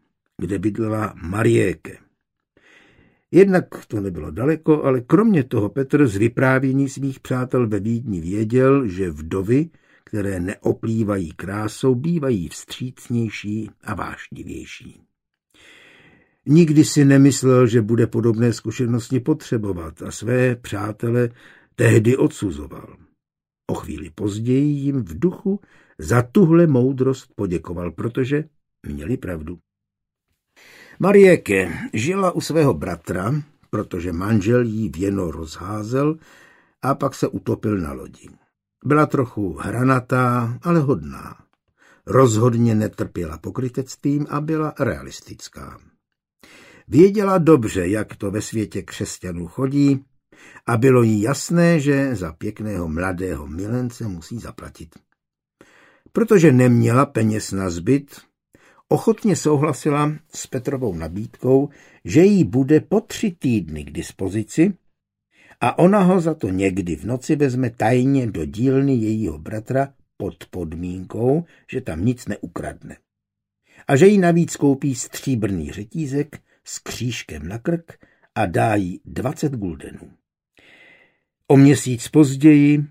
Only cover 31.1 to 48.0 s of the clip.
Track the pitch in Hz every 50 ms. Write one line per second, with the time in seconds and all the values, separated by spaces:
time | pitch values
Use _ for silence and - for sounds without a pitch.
31.1 | 208 202 196 185 170 - - - 98 95 92 85 82 127 214 - - 110 110 160
32.1 | 185 196 196 180 - 160 - - 147 165 151 139 98 76 - 92 85 82 - -
33.1 | 92 90 92 110 147 151 143 - _ _ _ _ - 104 98 - - 87 82 90
34.1 | 85 85 95 104 113 104 90 110 120 123 123 113 107 110 110 90 71 80 95 98
35.1 | 101 - 90 82 78 82 82 80 - - 90 95 104 110 104 107 123 135 143 151
36.1 | 160 160 _ _ - - - _ _ _ _ _ _ _ - 131 139 - 143 135
37.1 | - - - - - - - - 110 - - 107 104 95 82 71 69 64 67 64
38.1 | 62 - - - - _ _ _ _ _ _ _ _ _ - 131 147 151 151 147
39.1 | - 143 127 - - 110 101 90 78 73 - 95 104 117 127 131 131 127 120 -
40.1 | 131 127 127 120 123 123 117 117 120 120 - 175 170 165 143 131 127 85 73 71
41.1 | 67 - - - - - _ _ _ _ _ _ _ _ _ _ _ _ _ -
42.1 | 98 127 131 120 110 110 117 123 117 117 117 117 110 107 107 101 - - - 87
43.1 | - 95 85 80 78 80 - 98 - - 127 123 - 139 127 - - - - 143
44.1 | 143 147 147 - 143 147 151 156 160 156 156 151 147 - 139 113 82 71 69 65
45.1 | - - - - - - - - - - 71 67 - 60 _ _ _ _ _ _
46.1 | _ _ _ _ _ _ _ _ - - - - - - _ - 101 147 185 196
47.1 | 196 214 196 196 190 190 151 156 160 139 110 104 - 98 87 87 104 107